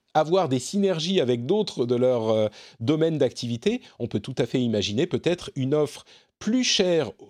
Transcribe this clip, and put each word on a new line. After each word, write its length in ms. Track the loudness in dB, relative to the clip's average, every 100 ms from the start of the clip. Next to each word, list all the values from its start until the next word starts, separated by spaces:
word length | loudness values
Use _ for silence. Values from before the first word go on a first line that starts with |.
| _
avoir 340 | 0 2 2 2
des 100 | -2
synergies 640 | -2 -2 0 0 0 2
avec 240 | 2 0
d'autres 400 | 0 0 0 -4
de 100 | -2
leurs, 360 | 2 2 2 2
euh, 180 | 2 0 -4 -18 -4
domaines 380 | 0 2 0 2
d'activité, 640 | 0 -2 -6 -2 -2 -2 -8 -10
on 80 | -6
peut 140 | -4
tout 140 | -6 -4
à 80 | -2
fait 140 | 0
imaginer 460 | 0 0 0 -2 -2
peut-être 440 | 0 -2 -2 -6 -6
une 180 | 0
offre 300 | 0 0 -6 -20 -20 _ _
plus 260 | -2 0
chère, 460 | 0 2 2 2 0 -8 -6